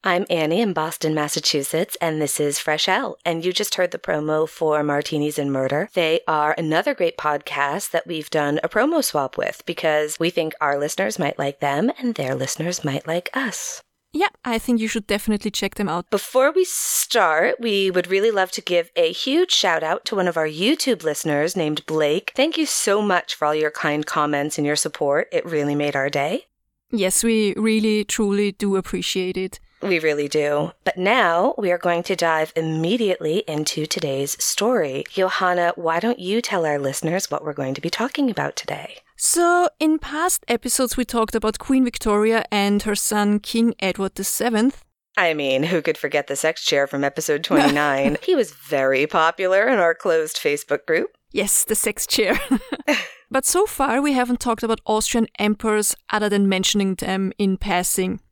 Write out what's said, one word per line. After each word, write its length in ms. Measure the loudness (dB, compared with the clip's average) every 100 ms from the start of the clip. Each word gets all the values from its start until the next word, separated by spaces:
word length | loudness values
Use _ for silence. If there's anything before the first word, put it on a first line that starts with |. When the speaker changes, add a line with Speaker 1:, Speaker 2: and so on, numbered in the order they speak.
Speaker 1:
I'm 220 | 0 0 0
Annie 320 | 0 2 2
in 100 | 0
Boston, 400 | 0 -4 -2 -2
Massachusetts, 800 | 0 -2 -2 0 -2 -2 -2 -2 -2
and 220 | -2 0
this 180 | -2 0
is 180 | -2 -2
Fresh 280 | -2 -2 0
Hell. 320 | 0 -2 -6
And 220 | -4 -2
you 80 | -2
just 220 | -2 -4
heard 160 | -2 -2
the 80 | -2
promo 500 | -4 -2 0 0 0
for 340 | 0 0 2
Martinis 560 | 2 0 -2 -2 -2 -2
and 140 | -2
Murder. 380 | 0 0 -2 -2
They 280 | 0 2 0 0
are 280 | 0 2 0
another 380 | 2 2 0
great 240 | 0 -2 0
podcast 720 | -2 -2 -4 -2 -2 -2 -2
that 160 | -4 -4
we've 240 | -8 -2
done 300 | -2 0 0
a 40 | 0
promo 340 | 0 2 2
swap 320 | 0 -2 -2 -2
with 260 | -4 -4 -8
because 520 | -2 0 2 0 0
we 120 | 0
think 240 | 0 -4 -2
our 200 | -2 0
listeners 400 | -2 -2 -2 0
might 200 | -4 -2
like 220 | -4 -2
them 320 | -2 0 0 -2
and 160 | -4
their 200 | -2 -4
listeners 480 | -2 -4 -4 -4 -4
might 240 | -4 -4 -4
like 220 | -4 -4
us. 480 | -6 -6 -6 -10 -12 _ _ _
Speaker 2:
Yeah, 180 | -2 -2 _
I 160 | -4 -4
think 220 | 0 0
you 80 | 0
should 180 | -4 -2
definitely 440 | -2 0 -2 -2
check 240 | -4 -6
them 160 | -4 -4
out. 180 | -4 -2
Speaker 1:
Before 420 | -4 0 4 4
we 140 | 4
start, 920 | 0 -2 -2 -4 0 2 4 4 2 0
we 300 | 0 2 2
would 160 | 0 2
really 220 | 2 2
love 200 | 2 0
to 100 | -2
give 280 | 0 0 0 0
a 160 | 0
huge 400 | 0 0 2 4
shout 300 | 2 2 2
out 240 | 0 -2 -2
to 100 | 0
one 120 | 0
of 100 | 0
our 100 | -2
YouTube 540 | 0 0 2 0 0
listeners 500 | -2 -2 0 0 0
named 300 | 0 -2 -2
Blake. 480 | -2 0 2 0 -2
Thank 220 | 0 0 0
you 80 |
so 380 | -2 0 2 2
much 320 | 2 0 -2
for 100 | -2
all 100 | 0
your 160 | 2 0
kind 360 | 0 -2 -2 -2
comments 500 | 0 0 0 -2 -2
and 100 | 0
your 100 | 0
support. 520 | -4 -2 0 2 0
It 140 | -4
really 300 | -2 -2 0
made 200 | 0 0
our 140 | 0 -2
day. 380 | -2 -2 -4 -8 _ _ _ _
Speaker 2:
Yes, 320 | -2 0 2
we 300 | 2 2 2 0
really, 460 | 0 2 2 0
truly 460 | -2 0 0 2 0
do 260 | 0 0 0
appreciate 600 | -2 -6 -2 -2 -2 -4
it. 240 | -6 -10 _ _
Speaker 1:
We 180 | -2 0
really 300 | 0 0 0
do. 440 | 0 2 0 -2 -4
But 140 | -4 0
now 560 | 2 4 4 4 2 0
we 140 | 0
are 60 | 0
going 240 | 0 0
to 140 | 0 0
dive 360 | 2 2 0
immediately 920 | -2 -2 0 0 0 0 0 0 -2 -2
into 380 | -4 -4 -4 -4
today's 460 | -4 -2 -2 -4 -4
story. 600 | -4 0 0 2 0 -4 -6
Johanna, 600 | 0 0 2 0 2 0 0
why 240 | -2 0
don't 180 | 0 -2
you 240 | -2 -2
tell 240 | 0 0 0
our 120 | 0
listeners 520 | -2 -2 -2 -2 -4
what 120 | -6
we're 100 | -6
going 180 | -6 -6
to 60 | -4
be 80 | -6
talking 400 | -4 -4 0 -2
about 280 | 0 -4 -6
today? 400 | -8 -10 -10 -18 _ -4
Speaker 2:
So, 520 | 0 2 4 4 2 _
in 200 | 0 0
past 460 | -2 -2 -2 -2 -2
episodes, 480 | -4 -2 0 0 0
we 60 | -2
talked 280 | 0 0
about 240 | 0 -2 -4
Queen 240 | 0 2
Victoria 600 | 2 0 0 2 4 2 0
and 320 | 0 2 2
her 140 | 0 -2
son, 420 | 0 2 2 2
King 340 | 0 2 2 2
Edward 360 | -2 -2 -4 -4
the 80 |
seventh. 600 | -6 -2 0 2 2 0 _ _ _ 2
Speaker 1:
I 160 | 2
mean, 300 | 2 2 2
who 180 | 2 2
could 160 | 0 -2
forget 300 | 0 -2 -2
the 100 | 0
sex 260 | 0 0
chair 220 | 0 2 2
from 180 | 0
episode 380 | -2 -2 0 -2
twenty-nine? 720 | 2 4 4 4 2 2 0 0
Speaker 2:
<laughs> 20 |
Speaker 1:
He 120 | 2
was 160 | 2 0
very 540 | -6 -4 0 2 2 2
popular 600 | 2 2 2 2 4 4
in 100 | 4
our 160 | 4
closed 420 | 2 2 0 0 -2
Facebook 480 | -2 -2 -2 -4 0
group. 260 | -2 -2 _ _
Speaker 2:
Yes, 320 | -4 0 0
the 100 | 0 0
sex 300 | -2 -4 -2
chair. 320 | 0 2 0
<laughs> 40 | 0 -2 -2 -6 -2 -2 -4 -16 _
But 140 | -2 2
so 180 | 2
far, 380 | 0 0 0 2
we 120 | 2
haven't 260 | 0 0 0
talked 240 | -2 -2
about 160 | -2 -2 0
Austrian 420 | 0 2 0 0 0
emperors 560 | -2 0 0 0 0 -4 -4
other 180 | -2 2
than 200 | 2 4
mentioning 480 | 2 0 0 0 -2
them 360 | -4 -2 -4 0
in 200 | 0 0
passing. 600 | 0 0 0 -2 -2 -4 _